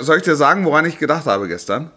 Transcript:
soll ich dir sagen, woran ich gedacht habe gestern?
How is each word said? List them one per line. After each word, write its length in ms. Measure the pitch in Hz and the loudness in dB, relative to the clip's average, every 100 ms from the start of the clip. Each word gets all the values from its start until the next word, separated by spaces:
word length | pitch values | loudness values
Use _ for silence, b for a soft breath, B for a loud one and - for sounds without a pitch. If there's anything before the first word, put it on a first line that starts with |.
soll 140 | 131 160 | 2 0
ich 60 | |
dir 140 | 180 147 | 2 2
sagen, 280 | 143 190 180 | 2 2 2
woran 200 | 151 165 | 2 0
ich 120 | 165 | -2
gedacht 280 | 143 160 143 | -2 -2 0
habe 220 | 98 98 | -2 -2
gestern? 440 | 87 - 107 160 | -6 -6 -6 -6